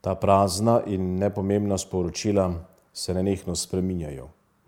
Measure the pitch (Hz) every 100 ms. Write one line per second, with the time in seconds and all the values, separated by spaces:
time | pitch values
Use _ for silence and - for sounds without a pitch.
0 | - 95 98 98 98 87 113 117 101 98
1 | 92 90 101 98 98 101 104 95 - 95
2 | 87 82 107 101 92 85 82 _ _ -
3 | - 90 95 95 - 87 - 92 92 90
4 | 78 67 67 - _ _